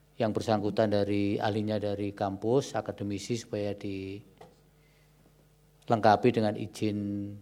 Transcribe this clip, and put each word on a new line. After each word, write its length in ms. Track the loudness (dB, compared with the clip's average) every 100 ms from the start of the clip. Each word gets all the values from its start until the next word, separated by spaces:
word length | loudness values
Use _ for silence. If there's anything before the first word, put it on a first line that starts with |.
| _ -2
yang 160 | -2 0
bersangkutan 560 | 0 0 2 2 2
dari 480 | 2 2 2 0 0
ahlinya 400 | 0 0 -2 -2
dari 320 | -2 -2 -4
kampus, 640 | -2 -2 -2 0 0 0 -4
akademisi, 640 | -6 -6 -6 -6 -4 -6
supaya 320 | -4 -4 -4
dilengkapi 2500 | -6 -8 -8 -8 -10 -16 -20 -20 -20 _ _ _ _ _ _ _ _ _ _ _ _ 0 4 6 6 6
dengan 320 | 4 2 0
izin 720 | -6 -4 -2 0 -2 -4 -6 -10